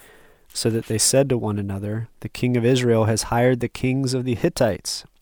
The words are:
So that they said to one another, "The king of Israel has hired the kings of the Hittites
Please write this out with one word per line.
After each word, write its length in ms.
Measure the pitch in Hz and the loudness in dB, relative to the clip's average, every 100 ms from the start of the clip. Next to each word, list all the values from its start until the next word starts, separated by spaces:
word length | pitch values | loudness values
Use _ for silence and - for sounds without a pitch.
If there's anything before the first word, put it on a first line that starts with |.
| - - - _ _ - | -20 -20 -20 _ _ -4
So 120 | 117 | -2
that 160 | 113 - | -2 -2
they 120 | 110 | 0
said 300 | - 131 139 | 2 2 2
to 100 | 123 | 0
one 200 | 110 104 | -2 -4
another, 500 | 98 98 101 107 113 _ | -4 -6 -6 -6 -8 _
"The 80 | - | -14
king 280 | - 123 123 | -4 0 2
of 80 | |
Israel 400 | 117 131 123 113 | 4 4 4 4
has 200 | 110 110 | 4 0
hired 360 | - 120 123 127 | 0 2 2 2
the 80 | 120 | -2
kings 440 | - 127 131 135 | -4 -2 0 -2
of 100 | 131 | -2
the 100 | 127 | -2
Hittites 720 | 117 - - 120 90 - - - _ | -2 -2 0 0 0 -6 -10 -12 _